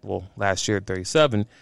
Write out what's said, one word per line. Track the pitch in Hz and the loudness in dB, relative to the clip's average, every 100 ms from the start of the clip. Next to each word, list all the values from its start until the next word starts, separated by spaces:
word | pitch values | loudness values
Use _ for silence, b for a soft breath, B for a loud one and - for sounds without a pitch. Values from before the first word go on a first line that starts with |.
well, | 101 95 90 - | -8 -8 -8 -4
last | 101 95 - | -2 0 0
year, | 101 | -2
thirty-seven, | 95 92 92 156 147 107 104 b | -2 -6 0 2 4 2 -2 b